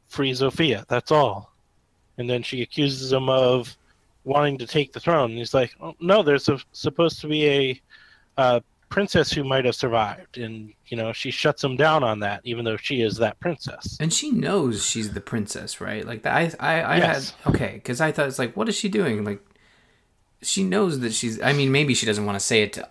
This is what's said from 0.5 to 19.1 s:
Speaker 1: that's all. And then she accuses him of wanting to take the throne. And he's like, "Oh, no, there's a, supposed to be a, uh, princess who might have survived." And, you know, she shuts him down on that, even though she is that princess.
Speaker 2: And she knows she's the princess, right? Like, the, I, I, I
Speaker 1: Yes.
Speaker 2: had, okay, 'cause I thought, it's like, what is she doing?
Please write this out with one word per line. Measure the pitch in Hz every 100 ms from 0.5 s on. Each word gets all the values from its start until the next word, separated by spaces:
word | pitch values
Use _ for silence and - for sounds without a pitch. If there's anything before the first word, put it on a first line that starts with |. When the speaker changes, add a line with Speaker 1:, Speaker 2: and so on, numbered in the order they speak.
| - 160 101 -
Speaker 1:
that's | 123 -
all. | 151 127 98 101 _ _ _ _ _ _ -
And | 120
then | 123
she | 117 131
accuses | 117 - 143 131 131
him | 131 131
of | 131 127 127 117 - _ _ _ _ 135
wanting | 143 147 139
to | 117
take | 156 139
the | -
throne. | - 165 120
And | 117
he's | 120
like, | 135 120 -
"Oh, | 165 -
no, | 170 208
there's | 151 139 -
a, | 139 -
supposed | - 156 139 165 -
to | 151
be | 151 147
a, | 139 131 131 _ - - _ _ -
uh, | 127 120 - _ -
princess | - 202 180 147
who | 156 135
might | 135
have | 123 -
survived." | 131 117 104 90 - 123
And, | 113 113 107 _ -
you | 120
know, | 113
she | 110 131
shuts | - 156 -
him | 139 127
down | 156 156
on | 123 107
that, | 104 101
even | 127 117 117
though | 107
she | - 135
is | 110 113
that | 110 -
princess. | 175 165 - - - -
Speaker 2:
And | 160
she | - 302
knows | 240 151 196 135 104 -
she's | 117 107
the | 107
princess, | - 120 98 - 104 -
right? | 98 107 104
Like, | 110
the, | 139
I, | 143 170 -
I, | 151 160
I | 123 165
Speaker 1:
Yes. | 170 143 135 - -
Speaker 2:
had, | -
okay, | 127 101
'cause | - 123
I | 160
thought, | 151 139
it's | 131
like, | 120 -
what | 226
is | -
she | 202
doing? | 208 165